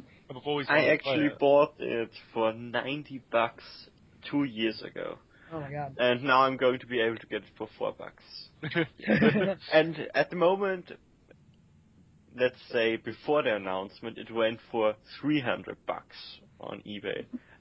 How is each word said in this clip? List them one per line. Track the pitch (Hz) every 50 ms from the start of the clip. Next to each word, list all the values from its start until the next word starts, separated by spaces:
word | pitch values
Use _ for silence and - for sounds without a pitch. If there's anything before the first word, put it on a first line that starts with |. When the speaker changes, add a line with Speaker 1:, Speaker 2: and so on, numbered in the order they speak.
| - - - - _ -
Speaker 1:
I've | 135 127 -
always | 147 147 147 135 -
Speaker 2:
I | 143
Speaker 1:
wanted | 156 131 139 156 -
to |
play | - 139
Speaker 2:
actually | 131 - 147
Speaker 1:
it. | 147 147 -
Speaker 2:
bought | 143 139 143 143 151 147 - -
it | 120 127 127 117 113 - - - - -
for | - 117 110 110
ninety | 110 117 120 120 113 120 110 127 143 151 139 - 135 123 - _
bucks | - 117 113 117 - - - - - - - - _ _ _ _ - - - -
two | 147 143 143
years | 131 107 110 113 110 110 -
ago. | - - - 50 50 - - - - _ _ _ - - 165
Speaker 3:
Oh | 156
my | 143 139
god. | 143 147 143 135 135 117
Speaker 2:
And | 123 123 123 123 139
now | 139 127 131 135
I'm | 131 131
going | 123 131 127 127 123
to | 117
be | 117 123 120
able | 113 113 113 -
to | -
get | - 107 104
it | 98 - -
for | - 110 107 - -
four | 110 104 98
bucks. | - 92 - - - - - - - - - _ _
Speaker 3:
<laughs> | 160 156 - 170 160 - - - - 214 214 - 226 226 - 214 185 196 185 - - -
Speaker 2:
And | - 160 156 165 156 151 - - -
at | 139 151 -
the | 175
moment, | 180 165 175 196 196 202 190 190 180 - - - - _ _ _ _ _ - - _ _ - _ _ _ _ _ _ _ _ _ - - _ _ _ _ _ -
let's | 120 127 123 - - - -
say | - 120 113 113 113
before | 110 - 117 110 - - 151 147 151
the | 139 123 107
announcement, | 101 95 95 92 95 98 101 - - 117 117 113 -
it | 113 113
went | 113 113 113 110 117 110 - -
for | - 113 107 107 107 - _ - - -
three | - 143 151 147
hundred | 127 113 92 92 92 - 98 - _
bucks | - 87 85 - - - - - - - - - - _ -
on | - - - - -
eBay. | - 104 101 101 98 - - - - - - - - - -